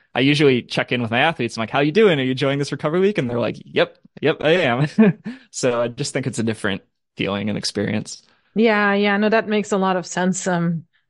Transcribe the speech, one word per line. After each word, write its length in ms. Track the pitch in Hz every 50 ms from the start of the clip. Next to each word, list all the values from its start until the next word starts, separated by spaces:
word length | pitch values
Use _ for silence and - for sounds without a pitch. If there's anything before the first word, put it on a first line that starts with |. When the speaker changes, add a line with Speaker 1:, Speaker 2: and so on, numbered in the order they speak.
| _ _ -
Speaker 1:
I 60 | 123
usually 420 | 131 139 147 143 156 139 127 120 -
check 280 | - - - 123 -
in 120 | 123 123 120
with 80 | 107
my 80 | 113 123
athletes. 360 | 147 165 156 - 123 113 -
I'm 60 | 113
like, 80 | 113 107
"How 120 | - 139
you 100 | 147 156
doing? 280 | 151 214 226 196 160 139
Are 40 | 127
you 80 | 127
enjoying 260 | 131 131 147 135 139
this 140 | 143 143 -
recovery 280 | 151 - - 151 160 185
week?" 200 | 190 202 208 175
And 100 | 135 117
they're 100 | 120 117
like, 180 | 117 113 - - -
"Yep, 320 | - - 143 175 170 - _ _ _ _ -
yep, 160 | - 143 - -
I 100 | - 151 165 185
am." 260 | 165 127 117 123 147 151 - - 220 196 - - - 220 254
<laughs> 140 | - - _
So 280 | - - - 127 120 117
I 80 | 120
just 260 | 120 117 143 147 - -
think 120 | 139 131
it's 140 | 131 101 117
a 40 | 110
different 380 | 117 107 - - 101 98 - - _ _ _ _ _ _
feeling 320 | - 110 95 101 101 104
and 120 | 107 104 -
experience. 640 | - - - 104 101 - 107 110 - - - - _ _ _ _ _ _ -
Speaker 2:
Yeah, 400 | 196 226 226 214 208 208 202 202
yeah. 220 | 202 208 208 202
No, 120 | 202 214 214
that 180 | 214 226 -
makes 240 | 202 214 214 202 -
a 60 | 214
lot 200 | 190 190 190 185
of 100 | 180 170
sense. 400 | - - 185 185 185 180 - -
Um, 380 | 190 180 175 170 175 165 160 - _ _ _ _